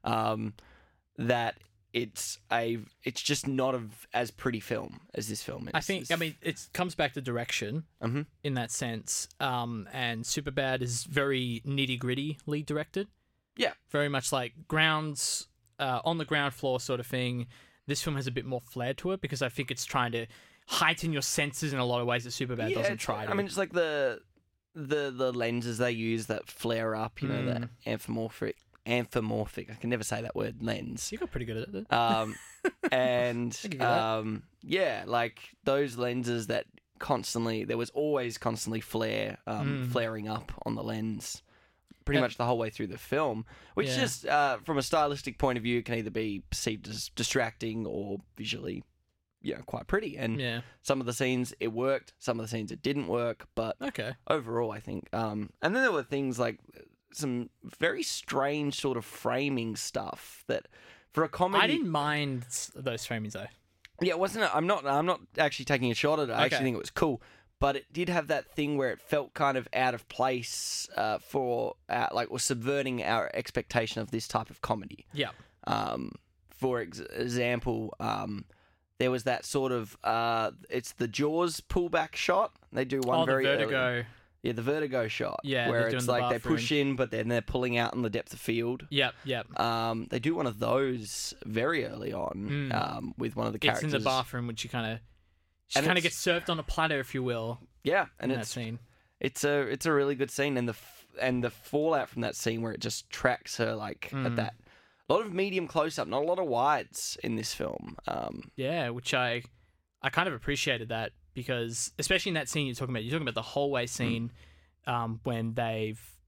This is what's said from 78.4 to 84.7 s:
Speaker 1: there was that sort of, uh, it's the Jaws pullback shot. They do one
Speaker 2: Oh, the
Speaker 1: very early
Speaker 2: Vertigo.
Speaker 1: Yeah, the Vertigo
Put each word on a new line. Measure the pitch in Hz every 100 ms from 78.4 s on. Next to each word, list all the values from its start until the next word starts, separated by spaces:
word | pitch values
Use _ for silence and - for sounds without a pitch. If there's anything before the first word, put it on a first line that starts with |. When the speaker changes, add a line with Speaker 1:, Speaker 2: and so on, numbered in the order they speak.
| - - _ _ _ _
Speaker 1:
there | 127
was | 127
that | 123 120
sort | - 139 131
of, | 123 107 -
uh, | - 113 117 113 110 65 -
it's | 123 120
the | - 117
Jaws | 107 147 160 175 160
pullback | - 185 175 165 156 -
shot. | - 190 220 _ _
They | - 131
do | 135
one | 123 160
Speaker 2:
Oh, | 160
the |
Speaker 1:
very | 131 135
early | 143 -
Speaker 2:
Vertigo. | 131 127 123 117 - _ _
Speaker 1:
Yeah, | 117
the | 117
Vertigo | 117